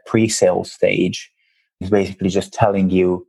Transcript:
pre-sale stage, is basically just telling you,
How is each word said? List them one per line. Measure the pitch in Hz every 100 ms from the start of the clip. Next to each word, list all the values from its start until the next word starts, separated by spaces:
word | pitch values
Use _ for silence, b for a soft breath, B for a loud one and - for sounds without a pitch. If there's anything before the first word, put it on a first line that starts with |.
| -
pre-sale | 113 113 - 92 92
stage, | - - - 98 92 101 - _ _ _ _ -
is | 95
basically | 104 92 95 95
just | 92 -
telling | - 107 98 95
you, | 92 90 90